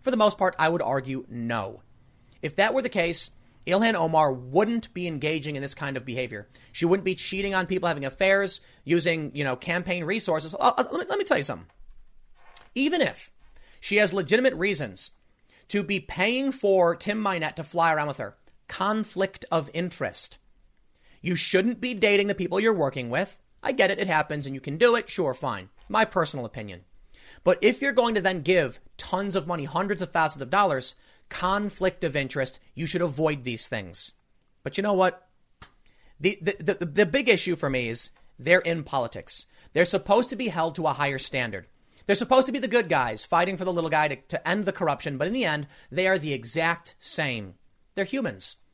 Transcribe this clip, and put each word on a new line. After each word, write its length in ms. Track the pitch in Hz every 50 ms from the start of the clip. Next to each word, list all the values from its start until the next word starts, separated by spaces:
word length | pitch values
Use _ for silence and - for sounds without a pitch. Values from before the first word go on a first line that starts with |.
For 100 | _ 262
the 60 | 254 226
most 200 | 214 214 202 -
part, 180 | 202 185 - -
I 100 | 156 160
would 120 | 170 175
argue 440 | 156 - 131 139 127 131 135 131 - -
no. 520 | 113 120 117 117 117 113 98 98 110 104 - _ - _ _ _ _ _ _ _ - _
If 140 | - 151 -
that 180 | - 196 220 -
were 80 | 262
the 80 | 226 240
case, 420 | - 202 170 170 170 - - - - - _ _ _ _ -
Ilhan 300 | - 175 196 220 226 220
Omar 380 | 185 165 160 160 156 156 143 131
wouldn't 600 | 127 127 127 131 170 214 208 233 233 220 - _
be 140 | 180 175 175
engaging 480 | 160 143 147 151 156 160 135 151 147
in 60 | 139
this 140 | 139 135 -
kind 220 | - 151 139 135 131
of 80 | 113
behavior. 420 | 135 120 127 127 120 113 104 101 _ _ - - -
She 140 | - - 165
wouldn't 200 | 170 180 196 175
be 100 | 185 190
cheating 380 | - - - - 190 196 202 196
on 140 | 185 180 175
people, 200 | 190 180 175 175
having 180 | 160 143 139
affairs, 560 | 135 - - 196 190 196 196 202 190 - - _ - - _ _
using, 480 | - 170 170 151 175 165 160 156 143 -
you 100 | 143 147
know, 120 | 135 127
campaign 480 | 123 - - 165 180 180 175 180 180 165
resources. 520 | 151 196 226 208 - 165 156 151 160 147
Uh, 180 | - - 247 - -
uh, 60 | 254 -
let 80 | - 339
me, 60 | - 359
let 120 | 381 403
me 60 | 403
tell 120 | - 294 -
you 60 | 139
something. 240 | - 131 80 87 - _ _ - - - - - - - - - - - _ - - - - - - -
Even 280 | 240 269 302 330 349
if 300 | 262 156 101 - - - _ - - - - - - - - -
she 180 | - - 202 202
has 160 | 208 185 170
legitimate 400 | 196 180 135 196 233 254 262 262
reasons 560 | 160 175 202 196 151 147 110 92 - - - - _ _ _ _ _ _ _ _ _ _ _
to 160 | - 202 196
be 160 | 156 202 190
paying 520 | - - - - 185 214 240 254 269 277
for 440 | 262 - - 202 196 190 175 170 170
Tim 240 | 170 - 208 208 220
Minette 360 | 214 202 190 175 156 151 - -
to 60 | 156
fly 300 | 147 - 175 165 165 160
around 140 | 156 147 147
with 100 | 139 -
her, 180 | 123 101 - _ _ _ _ - _ _
conflict 800 | - - 190 202 214 220 214 - - 175 190 190 196 - - -
of 180 | - 165 151 143 -
interest. 680 | 160 175 180 - - 147 101 - - - - - - _ _ _ _ _ _ _ _ _ _ _ _ _ _ - _
You 140 | - 156 180
shouldn't 460 | 165 - - - 185 190 233 247 -
be 120 | - 254 247
dating 340 | 202 190 208 202 202 202 202
the 80 | 202
people 240 | 196 180 175 170 190
you're 140 | 214 226 220
working 360 | 185 156 135 - 139 123 117
with. 280 | 120 147 190 - - - _ _ _ _
I 120 | - - 269
get 180 | 269 202 185
it. 80 | 196 -
It 80 | 196 190
happens 380 | 170 156 151 - 156 147 139
and 100 | 135 135
you 60 | 135
can 160 | - - 139 160
do 180 | 226 240 233
it. 140 | 233 - -
Sure, 240 | - - 175 143 127
fine. 360 | - - 135 117 98 92 98 _ - - -
My 160 | 202 214 220
personal 400 | 220 - 190 165 147 - 143 127
opinion. 400 | 196 _ 131 107 101 95 87 - _ - - - - - - - - - - _
But 160 | 170 180 -
if 200 | - 214 254 -
you're 100 | 277 277
going 240 | 262 233 233 233 220
to 60 | 214
then 200 | 175 190 185 180
give 380 | 139 151 185 180 156 127 107 - - - _ -
tons 380 | - - - 185 196 202 175
of 100 | 190 156
money, 200 | 160 175 165 139
hundreds 360 | 143 139 165 190 202 202 165
of 80 | 185 -
thousands 320 | - 170 160 151 151 147
of 80 | 135 120
dollars, 460 | 156 196 208 190 151 131 127 - - _ _ _ - _ _ _
conflict 760 | - - - 180 196 202 208 202 196 - - 190 185 - -
of 120 | 165 135
interest, 440 | 147 139 127 - 147 131 131 - - _ _ _
you 100 | - 165
should 160 | 160 - 175
avoid 420 | 175 170 139 131 160 156 151 143 120
these 240 | 127 120 110 - -
things. 460 | - 110 98 90 85 - - - - _ _ _ _ _ _ _ _ _ _
But 140 | 143 - -
you 60 | 196
know 100 | 214 202
what? 340 | 185 185 185 175 - _ _ _ _ _ _ _ _ - - _ _ _ _ _ _ _ - - _
The, 180 | 143 185 208 -
the, 320 | 165 170 202 - - 151 190 -
the, 60 | 175
the 200 | 170 143 180 208
big 240 | 170 151 277 262 254
issue 260 | 220 170 - - 175
for 140 | - - 143
me 200 | 135 131 123 117
is 200 | 117 117 - - - _ - - _ -
they're 200 | 123 147 175 185
in 240 | 175 170 170 165 143
politics. 640 | - - 139 123 117 - 101 80 - - - - _ _ - - - _
They're 120 | 147 175
supposed 440 | 175 - 151 151 - 202 226 247 247
to 60 | -
be 120 | 202 254 226
held 280 | 156 165 160 165 156
to 120 | - 165 156
a 60 | 139
higher 240 | - 147 143 139 135
standard. 500 | - - - 135 123 113 101 95 90 - _ _ _ _ _ _ -
They're 100 | - 202
supposed 320 | 202 233 - 262 262 262 262
to 60 | 233
be 60 | 277
the 80 | 226 233
good 220 | 202 240 220 170
guys 360 | 165 143 127 117 110 110 -
fighting 320 | - - 165 175 185 196 175
for 80 | 185
the 80 | 185 180
little 160 | 170 165 160
guy 180 | 151 156 151 151
to, 80 | 139
to 320 | - - _ - 151 - 160
end 180 | 175 208 208
the 80 | 190 190
corruption. 440 | - 190 160 143 135 - 160 143 131
But 100 | 143 175
in 60 | 220
the 120 | 269 240
end, 220 | 175 151 147 147 - - - - _
they 160 | 131 151 185 190
are 100 | 190 185
the 160 | 147 151 143
exact 640 | 127 113 117 - 160 160 165 170 165 - - - _
same. 560 | - - - - 156 139 123 113 104 95 90 _ _ _ _ _ _ _ _
They're 100 | - 196
humans. 520 | 190 - 269 247 165 107 92 - - - _ _ _